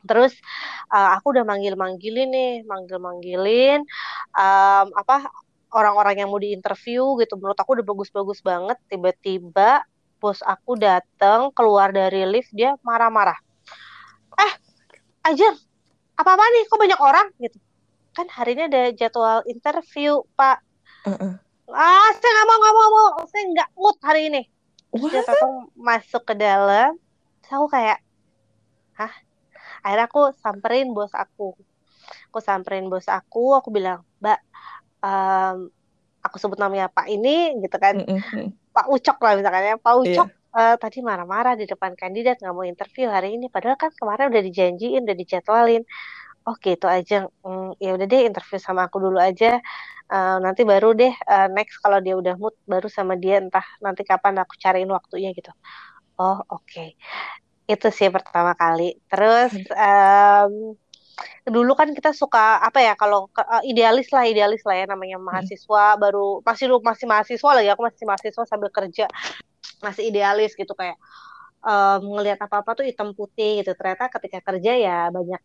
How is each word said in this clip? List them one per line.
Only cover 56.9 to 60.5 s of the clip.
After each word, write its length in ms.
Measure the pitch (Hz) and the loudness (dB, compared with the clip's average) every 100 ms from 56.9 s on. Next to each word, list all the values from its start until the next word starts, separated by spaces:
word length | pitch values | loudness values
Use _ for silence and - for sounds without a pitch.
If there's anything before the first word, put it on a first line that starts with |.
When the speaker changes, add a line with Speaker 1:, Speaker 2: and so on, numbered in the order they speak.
| _ - - - - _ _ - | _ -16 -14 -14 -18 _ _ -6
Speaker 1:
Itu 160 | 214 226 - | -2 -2 2
sih 120 | 196 185 | 0 0
pertama 380 | - 175 175 170 | -4 -2 0 0
kali. 220 | 165 165 175 - _ | 0 0 -4 -6 _
Terus, 420 | 185 214 233 247 | 0 4 4 2
Speaker 2:
Aduh. 200 | 202 190 | -2 -8
Speaker 1:
em, 800 | 196 208 202 196 202 202 202 202 | 0 4 6 6 8 8 6 4